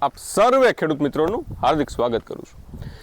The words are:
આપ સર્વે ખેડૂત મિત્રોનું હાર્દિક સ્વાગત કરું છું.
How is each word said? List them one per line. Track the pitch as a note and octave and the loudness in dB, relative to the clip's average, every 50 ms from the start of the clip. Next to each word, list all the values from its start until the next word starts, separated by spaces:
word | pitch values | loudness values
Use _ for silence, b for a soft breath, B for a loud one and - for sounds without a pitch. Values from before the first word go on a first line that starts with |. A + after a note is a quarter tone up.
આપ | C#3+ C#3 - | -4 -4 -4
સર્વે | - - - - F#3 G#3+ B3 B3 C4+ B3+ A3+ - | -6 -12 -2 2 4 4 6 6 6 4 4 4
ખેડૂત | - F#3 D#3 D3+ C#3 | 2 0 -2 0 0
મિત્રોનું | D3 C#3 - D3 D#3 E3+ A3 D#4 D#4 - - - | -2 -2 0 0 0 0 0 -2 -6 -8 -6 -2
હાર્દિક | - B2+ D#3 D3+ C#3+ - | 0 2 2 2 0 -2
સ્વાગત | - - A#2 B2 A#2 G#2+ - | -2 -2 -2 0 0 -2 -4
કરું | - - - - | -6 -12 -12 -14
છું. | - - - - - B B B B B B | -16 -20 -20 -20 -16 B B B B B B